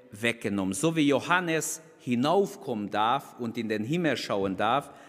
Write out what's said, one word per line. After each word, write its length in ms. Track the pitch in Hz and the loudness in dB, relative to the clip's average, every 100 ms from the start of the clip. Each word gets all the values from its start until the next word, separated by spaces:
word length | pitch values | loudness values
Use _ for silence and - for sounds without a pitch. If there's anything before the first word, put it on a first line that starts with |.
| - | -20
weggenommen. 640 | 104 117 117 110 101 95 | -2 -2 0 -2 0 0
So 220 | 98 160 165 | 0 0 2
wie 100 | 143 | 2
Johannes 760 | 131 127 180 175 160 - - - - | 2 2 0 2 -2 -4 -8 -14 -12
hinaufkommen 920 | 131 120 143 196 196 - 139 107 95 | -2 0 4 2 2 -4 -6 -6 -2
darf 480 | 104 110 139 - - | 0 2 0 -4 -8
und 180 | 117 117 | -6 -4
in 120 | 110 | -2
den 160 | 107 | -2
Himmel 320 | 110 175 160 117 | 0 0 2 0
schauen 400 | - 104 98 92 | 0 0 0 2
darf, 340 | 107 135 - - | 2 2 -2 -14